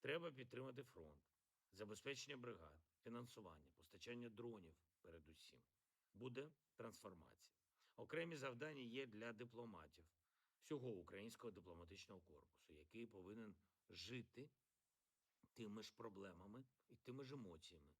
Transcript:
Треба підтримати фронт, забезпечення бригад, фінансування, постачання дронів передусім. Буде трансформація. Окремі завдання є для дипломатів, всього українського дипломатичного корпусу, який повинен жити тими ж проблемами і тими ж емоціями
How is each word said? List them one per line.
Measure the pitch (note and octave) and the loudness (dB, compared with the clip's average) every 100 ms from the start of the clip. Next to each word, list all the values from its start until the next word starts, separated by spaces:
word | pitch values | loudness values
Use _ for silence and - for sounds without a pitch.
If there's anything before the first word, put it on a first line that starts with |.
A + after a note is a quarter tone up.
Треба | - D#3 E3+ | 10 8 8
підтримати | C3 B2+ A#2+ C3 B2+ | 0 -2 0 0 -2
фронт, | C3 - D2+ D2 - _ _ _ _ | -6 -6 -8 -10 -16 _ _ _ _
забезпечення | F#2 G#2 G#2 C#3+ C3+ - C#3 | -4 -2 0 2 2 2 0
бригад, | A#2+ G2+ D#2+ - - _ | 0 -2 -4 -12 -20 _
фінансування, | - A#2 B2 - G2 D#2+ C#2+ - | -2 0 0 -4 -6 -8 -14 -18
постачання | - F#2 - A#2+ A#2+ | -16 -8 -2 0 0
дронів | G#2 A#2 A2 E2+ D#2+ _ _ | 0 0 0 -4 -12 _ _
передусім. | - E2 D2+ D#2+ - B1+ - _ _ _ _ | -10 -10 -10 -12 -12 -14 -20 _ _ _ _
Буде | G2 B2+ B2 D3 - _ | 2 4 4 0 -4 _
трансформація. | _ A2+ G2+ G#2 F2 C#2 A1 - _ _ _ - - | _ -2 -2 -6 -6 -10 -14 -20 _ _ _ -20 -6
Окремі | G#2+ D#3 E3+ D#3+ | 4 6 6 6
завдання | C3+ A#2+ D3+ D3 | 4 4 2 4
є | A#2+ A#2+ C3+ | 2 4 2
для | G#2 A#2 | 2 0
дипломатів, | A2 A#2+ A#2 A#2 F#2+ D#2 - E2+ _ _ _ _ _ - | 2 0 0 -2 -2 -6 -10 -20 _ _ _ _ _ 2
всього | D3+ B2+ | 4 4
українського | G#2 E2 F#2+ A2 - A#2+ | 2 0 -2 -2 0 -2
дипломатичного | F#2+ F2 E2+ E2+ F#2+ - F#2+ | -2 -6 -6 -6 -6 -6 -8
корпусу, | - D2 - - - | -10 -16 -16 -20 -16
який | D2+ D2+ A2+ A#2 | -14 -10 -4 -2
повинен | G#2 F2+ A2 A2 F#2 - _ _ | -2 -4 -2 -2 -6 -14 _ _
жити | F#2 F#2+ B2 A2 - C#3+ _ _ _ _ _ _ _ _ _ - | -4 0 0 0 -6 -8 _ _ _ _ _ _ _ _ _ -18
тими | - A2 G#2 | -2 0 2
ж | G#2+ - | -2 -2
проблемами | A2+ G2 G2 F2 F#2+ A2+ C3+ _ _ | -4 -2 -4 -4 -6 -6 -8 _ _
і | A#2+ | -10
тими | - B2+ | -4 -2
ж | C3 | 0
емоціями | C#3 G#2+ E2 - E2+ D2 - | 0 0 -4 -8 -10 -14 -20